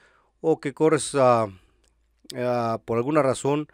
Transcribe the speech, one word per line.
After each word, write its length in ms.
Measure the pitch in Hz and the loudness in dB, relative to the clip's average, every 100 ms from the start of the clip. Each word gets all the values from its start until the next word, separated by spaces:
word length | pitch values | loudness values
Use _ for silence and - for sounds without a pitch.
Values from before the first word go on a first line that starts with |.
| _ _ _ _ | _ _ _ _
o 180 | 160 151 | -2 -2
que 140 | 147 | -4
corres, 400 | - 156 151 - 139 | 0 2 2 0 2
ah, 320 | 127 117 110 95 _ _ _ _ _ _ - 127 | 4 4 0 -6 _ _ _ _ _ _ -16 -8
ah, 460 | 123 120 117 113 - | -4 -2 -2 -4 -4
por 120 | 117 | -4
alguna 240 | 123 156 | 0 0
razón 460 | 135 117 135 147 151 | 0 0 -2 -4 -4